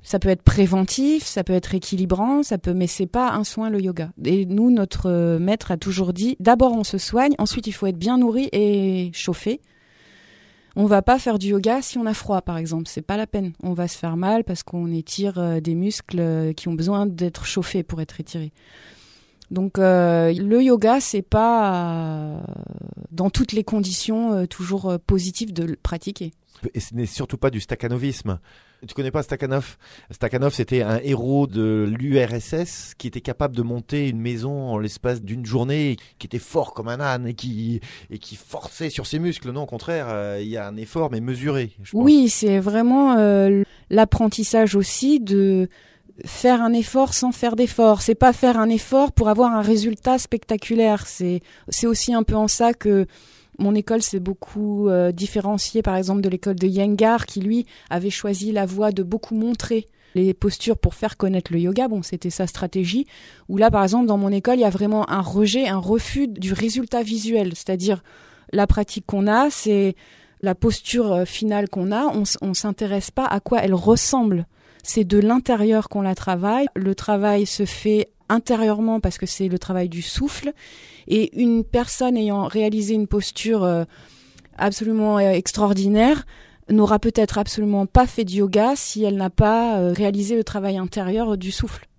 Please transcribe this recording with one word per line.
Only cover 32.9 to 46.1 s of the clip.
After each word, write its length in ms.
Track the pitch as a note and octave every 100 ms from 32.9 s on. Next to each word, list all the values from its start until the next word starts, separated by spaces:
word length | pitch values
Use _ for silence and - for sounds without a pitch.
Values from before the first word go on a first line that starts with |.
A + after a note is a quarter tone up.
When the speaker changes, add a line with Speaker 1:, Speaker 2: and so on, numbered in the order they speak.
| -
Speaker 2:
qui 120 | B2
était 120 | B2
capable 360 | - B2 C#3+ A#2+
de 60 |
monter 460 | A#2 A#2+ - D3 C#3
une 120 | A2+
maison 480 | A#2+ A#2 B2+ C#3+ C3
en 100 | G#2+
l'espace 440 | G#2+ - B2 B2
d'une 220 | G2+ A#2
journée, 520 | A2+ B2 B2 D3 D3 A#2 - _
qui 80 | -
était 120 | A#2+
fort 360 | - E3 B2+
comme 140 | - A2+
un 120 | B2
âne 260 | C#3+ B2+ A#2+
et 80 |
qui, 460 | A#2 B2+ A2 A2+ A2+ - - -
et 80 | G#2+
qui 180 | - G#2
forçait 540 | - - - - D#3+
sur 160 | C3+ A2
ses 120 | D#3
muscles. 320 | F3 D#3+ B2
Non, 120 | C3
au 40 | C#3
contraire, 400 | A#2 - E3 B2
euh, 300 | G#2+ G2+ G2+
il 80 | G#2+
y 80 | A2+
a 100 | G2+
un 80 | G#2+
effort, 340 | A2 E3+ D#3
mais 100 | A2+
mesuré, 520 | A#2+ B2+ C#3+ C#3 A#2 -
je 100 | F#2+
pense. 120 | G#3
Speaker 1:
Oui, 240 | C4 D4+ B3
c'est 320 | - G#3+ G3
vraiment, 560 | F#3+ G#3+ A#3+ C4 C#4 A#3
euh, 440 | G#3 G3+ G3 G3 G3+ - _
l'apprentissage 840 | G#3 G#3+ - A3 G#3+ G#3 A3+ G#3+ G3+
aussi 420 | F#3+ - C4 D4
de 500 | G#3 G3 G3 F#3+ F#3 _ _ _ -